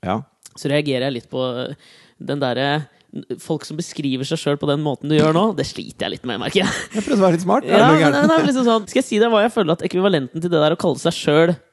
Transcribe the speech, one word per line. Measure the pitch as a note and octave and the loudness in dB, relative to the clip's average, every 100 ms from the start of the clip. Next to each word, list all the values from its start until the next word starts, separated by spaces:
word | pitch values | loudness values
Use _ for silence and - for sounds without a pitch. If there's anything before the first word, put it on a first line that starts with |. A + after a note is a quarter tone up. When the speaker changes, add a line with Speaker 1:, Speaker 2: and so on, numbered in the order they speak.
Speaker 1:
Ja. | F#2 G#2 - _ - - | -4 -4 -6 _ -20 -8
Speaker 2:
så | C#3 | -2
reagerer | C#3+ D3 B2+ C3 | -2 0 -2 -2
jeg | |
litt | B2 - | -6 -8
på, | C3 B2+ B2 B2+ | -6 -6 -6 -8
eh, | D3+ - - _ _ | -12 -20 -20 _ _
den | - C#3+ | -8 -4
derre, | C3+ A#2+ C#3 D3 C#3 _ _ - - F3 | -2 0 0 -2 -4 _ _ -16 -12 -12
folk | - D#3 - | -6 -8 -6
som | D#3 | -10
beskriver | F3 - C#3+ C3 | -8 -6 -4 -4
seg | C3+ E3 | -4 -4
selv | - C#3+ | -2 -2
på | D3 | 0
den | C#3+ | 0
måten | D3+ B2+ D3 | -2 -4 0
du | D3+ | 2
gjør | D#3 | 4
nå, | D#3+ G#3+ G3 | 4 2 0
det | C3+ | -6
sliter | - - - - | -6 -14 -8 -8
jeg | |
litt | - B2 | -6 -8
med, | G#2+ | -6
merker | B2 F#3+ | -2 0
jeg. | F#3+ - - | -2 -4 -6
Speaker 1:
Jeg | G#3+ | -6
prøver | G#3 A#3 | -2 2
å | F#3+ | 2
være | E3+ | 2
litt | |
smart. | F3+ G#3+ | 2 0
Er | - | 2
det | - | 4
Speaker 2:
Ja, | A#3+ | 6
Speaker 1:
noe | D#4 | 6
Speaker 2:
men | D#4 | 4
Speaker 1:
gærent? | C#4+ D4 | 4 4
Speaker 2:
nei, | D#4+ | 4
nei, | D4+ | 2
liksom | C4 A#3+ | 2 2
sånn. | A3+ G3+ | 2 0
Skal | A#3+ | -2
jeg | B3+ | 0
si | G#3+ | 0
deg | A#3 | 2
hva | A3 | 4
jeg | A3 | 2
føler | A3+ E3+ | 0 0
at | E3+ | -2
ekvivalenten | F3 F3+ G3 E3+ B2+ E3+ | -2 0 2 2 -2 -6
til | F3 | -2
det | E3+ | 2
der | D3+ E3+ | 2 2
å | |
kalle | F3+ C3 | -2 0
seg | E3+ | -2
selv | - - D3 E3+ F3 _ | -2 2 4 4 0 _